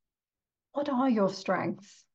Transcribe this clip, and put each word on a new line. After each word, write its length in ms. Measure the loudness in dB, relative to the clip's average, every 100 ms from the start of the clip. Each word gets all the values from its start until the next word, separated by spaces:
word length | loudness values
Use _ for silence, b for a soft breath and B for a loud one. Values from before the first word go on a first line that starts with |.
| _ _ _ _ _ _ _
What 160 | -6 -2
are 200 | 0 2
your 200 | 4 2
strengths? 760 | 0 -4 -2 -2 -6 -12 -20 _